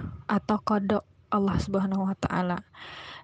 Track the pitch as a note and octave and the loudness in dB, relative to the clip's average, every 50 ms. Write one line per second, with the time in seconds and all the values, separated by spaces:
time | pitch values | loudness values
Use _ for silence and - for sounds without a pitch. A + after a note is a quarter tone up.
0 | - - - - - - G#3+ G3+ - - G#3+ G#3 - - G#3+ G#3 G3 G3 G#3+ G3+ | -2 -6 -10 -10 -4 0 0 0 2 2 0 0 2 2 2 2 2 2 2 0
1 | - - _ - - _ - G#3 G3 G3 F#3 - - - G3 G3 F#3+ G3 F#3+ G3 | 0 -4 _ -20 -8 _ 0 2 2 2 2 2 0 0 0 0 2 2 0 0
2 | F#3+ F#3+ G3 - - - - E3+ F3+ F3+ F3 F3+ - - - - - - - - | 0 0 0 0 -2 0 0 0 0 0 0 -2 -4 -10 -16 -18 -16 -16 -14 -14
3 | - - - - | -14 -14 -16 -16